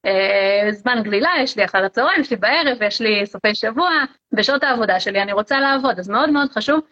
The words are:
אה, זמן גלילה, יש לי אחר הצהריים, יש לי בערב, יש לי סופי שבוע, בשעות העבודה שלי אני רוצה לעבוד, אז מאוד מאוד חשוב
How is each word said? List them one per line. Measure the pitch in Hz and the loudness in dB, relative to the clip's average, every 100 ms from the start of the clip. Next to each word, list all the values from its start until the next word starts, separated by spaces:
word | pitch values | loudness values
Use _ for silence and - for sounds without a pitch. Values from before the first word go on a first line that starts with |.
| 196 | 0
אה, | 190 196 202 196 202 208 | 0 2 2 2 2 0
זמן | 208 247 240 | -2 -2 -2
גלילה, | 208 202 311 339 | 0 0 0 0
יש | 254 208 | -2 -2
לי | |
אחר | 185 196 | 0 0
הצהריים, | 190 - 285 381 | 0 0 0 0
יש | - | -2
לי | 220 | -2
בערב, | 208 302 294 240 | 0 2 0 0
יש | 208 - | -2 0
לי | 226 208 202 | 0 0 -2
סופי | 196 214 | -2 -2
שבוע, | 208 220 226 359 311 269 _ _ | 0 -4 0 0 0 -2 _ _
בשעות | 214 208 277 | -2 0 0
העבודה | 285 240 208 185 | 0 0 2 0
שלי | 202 196 | 0 -2
אני | 202 | 0
רוצה | 202 214 269 | -2 0 0
לעבוד, | 277 269 262 180 | 2 2 0 -2
אז | 185 | -2
מאוד | 214 302 | 0 2
מאוד | 285 277 | 2 0
חשוב | 220 214 311 302 | -2 0 0 -2